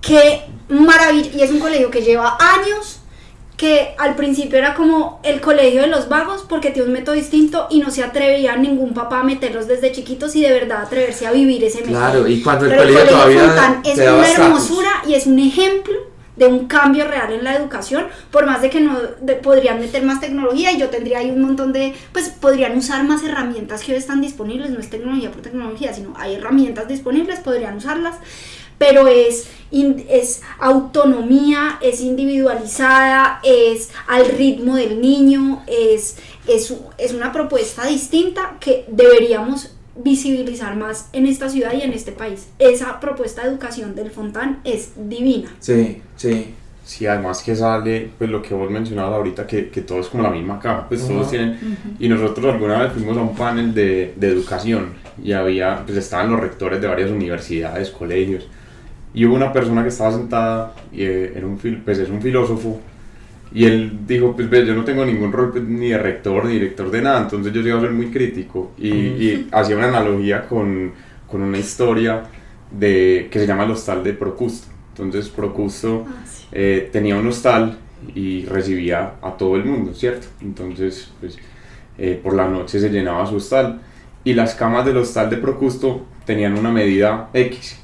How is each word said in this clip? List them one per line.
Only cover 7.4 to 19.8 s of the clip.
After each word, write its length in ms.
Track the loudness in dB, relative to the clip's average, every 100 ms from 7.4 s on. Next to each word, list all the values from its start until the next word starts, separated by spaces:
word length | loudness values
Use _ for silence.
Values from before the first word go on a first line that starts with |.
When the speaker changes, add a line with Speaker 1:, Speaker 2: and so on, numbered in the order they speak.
| 2 2 2
Speaker 1:
y 80 | 2
no 120 | 2
se 100 | -4
atrevía 540 | -4 0 2 4 2 2
ningún 360 | 0 2 0
papá 260 | -4 -4 0
a 40 |
meterlos 440 | 0 0 -4 -4 -2
desde 240 | 0 0
chiquitos 420 | -2 -10 -8 -2
y 80 | 2
de 80 | 4
verdad 300 | 4 2 -4
atreverse 440 | -4 -2 -2 -2 0
a 40 |
vivir 300 | 4 4 4
ese 140 | 0 -2
método. 160 | -4 0
Speaker 2:
Claro, 280 | 2 2 2
y 140 | 2
cuando 220 | 2 2
el 80 | 4
Speaker 1:
Pero 100 | 6
Speaker 2:
colegio 180 | 8 8
Speaker 1:
el 60 | 8
Colegio 320 | 8 8 8
Speaker 2:
todavía 40 | 8 6
Speaker 1:
Fontán 200 | 4 2
es 100 | 0
Speaker 2:
te 100 | 4
daba 140 | 6 6
Speaker 1:
una 80 | 6
Speaker 2:
estatus. 200 | 6 6
Speaker 1:
hermosura 420 | 6 2 0 0 0 2
y 80 |
es 120 | 2 4
un 100 | 4
ejemplo 560 | 4 4 2 2 -2 -6 -6 -20 -20 4
de 100 | 4
un 200 | 4 2
cambio 400 | 4 4 4 2
real 260 | -2 -4
en 120 | -4
la 100 | -2
educación, 520 | -2 -2 -8 -4 -4 -4 -12 0
por 120 | 2
más 160 | 2 2
de 80 | 0
que 100 | 2
no 180 | 2 0 -6 -6
de-, 140 | -4 -2
podrían 420 | 4 4 4
meter 240 | 0